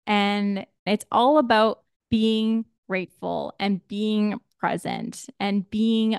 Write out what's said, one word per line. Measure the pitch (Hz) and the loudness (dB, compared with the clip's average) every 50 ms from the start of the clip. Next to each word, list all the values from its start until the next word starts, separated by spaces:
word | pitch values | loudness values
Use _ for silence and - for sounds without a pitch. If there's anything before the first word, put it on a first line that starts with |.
| _ | _
and | - 208 208 202 202 202 208 202 202 202 190 - - _ _ - | 0 2 2 2 2 0 0 -2 -2 -2 -4 -8 -12 _ _ -4
it's | - 208 208 - - | -2 -2 -2 -2 -2
all | - 220 240 262 302 311 | 0 2 4 4 4 4
about | 262 233 233 214 220 226 - - _ _ _ _ _ _ | 4 4 4 4 4 2 0 -4 _ _ _ _ _ _
being | 233 220 220 220 220 220 220 220 226 226 226 - _ _ _ - | 0 0 2 2 2 2 0 0 0 -2 -4 -6 _ _ _ -6
grateful | 190 185 180 175 _ _ - 170 175 160 143 - - - | -4 -4 -4 -6 _ _ -8 -6 -6 -6 -6 -8 -6 -4
and | 196 202 196 180 - - | -2 -2 -2 -2 -4 -6
being | 202 202 214 214 214 214 208 208 196 - - _ _ _ | -6 -4 -2 0 0 2 0 0 -2 -6 -10 _ _ _
present | - - - 170 - - - - - - - - - - - - | -4 -4 -4 -4 -6 -6 -8 -8 -8 -10 -12 -14 -18 -16 -10 -6
and | 196 202 196 202 185 - | -4 -2 -2 -2 -4 -4
being | - 214 226 226 226 226 220 220 220 | -2 -2 0 2 2 2 0 0 -2